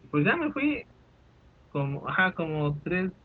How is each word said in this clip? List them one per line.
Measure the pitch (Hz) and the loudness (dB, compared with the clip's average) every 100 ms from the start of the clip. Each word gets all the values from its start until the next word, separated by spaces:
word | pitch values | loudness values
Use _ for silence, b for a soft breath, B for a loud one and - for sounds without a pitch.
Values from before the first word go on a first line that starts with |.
Y, | - | -2
pues, | 147 180 | 2 4
ya | 339 | 2
me | 302 | 0
fui | 285 294 294 - - - - - - - - - | 0 0 0 -6 -20 -20 -20 -20 -20 -20 -20 -8
como, | 143 139 143 127 | -4 -2 -4 -2
ajá, | - 185 | 2 2
como | 185 160 156 147 147 | 0 -4 0 -2 -2
tres, | 156 180 185 - | -2 -2 -2 -6